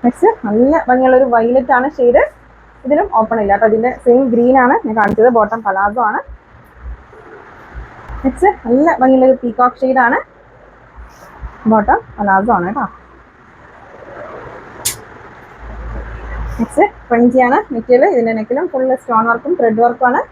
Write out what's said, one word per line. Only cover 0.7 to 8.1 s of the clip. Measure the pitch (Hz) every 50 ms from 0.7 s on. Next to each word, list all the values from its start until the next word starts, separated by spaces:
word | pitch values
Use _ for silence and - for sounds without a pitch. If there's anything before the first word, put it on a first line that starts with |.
| 311 320 - 247
ഭംഗിയുള്ള | 254 254 262 262 262 254
ഒരു | 269 247 233
വയലറ്റ് | 233 226 233 247 262 254 269 269 247
ആണ് | 254 294 - -
ഷെയ്ഡ്. | 247 240 240 311 554 605 - - - - - - - - _ - -
ഇതിലും | 254 294 311 415 381 - 226
ഓപ്പൺ | 220 220 226 226 208
ഇല്ല | 196
കേട്ടോ. | 196 202 226 220
ഇതിൻ്റെ | 214 220 226 254 254 - -
സെയിം | 240 240 254 277 247
ഗ്രീൻ | 226 226 240 247 262 269 247
ആണ് | 240 302 440 -
ഞാൻ | 233 220 220
കാണിച്ചത്. | 208 196 - - 220 254 240 233
ബോട്ടം | 214 214 226 226 220 202
പലാസോ | 190 190 202 208 208 247 233 208
ആണ്. | 226 302 571 - - _ _ _ - - - - - - - - - - - - - - - - - - - - - - - - - - - - - - - -